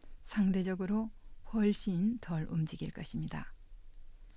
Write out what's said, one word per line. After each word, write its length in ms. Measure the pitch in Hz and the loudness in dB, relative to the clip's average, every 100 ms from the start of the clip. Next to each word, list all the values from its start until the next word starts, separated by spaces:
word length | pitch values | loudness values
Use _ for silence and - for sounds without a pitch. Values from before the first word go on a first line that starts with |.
| - - | -14 -12
상대적으로 880 | - 214 190 190 180 185 190 214 226 - - - - | -2 4 4 4 2 0 2 2 0 -6 -14 -12 -2
훨씬 680 | 220 208 202 - 175 202 240 | 4 6 4 2 4 4 2
덜 300 | - 160 156 | 0 -2 0
움직일 400 | 165 156 160 160 | 0 0 -2 -6
것입니다. 600 | - - - 156 - - - - - - - - - - | -6 -6 -4 -2 -4 -6 -10 -14 -14 -14 -12 -14 -14 -14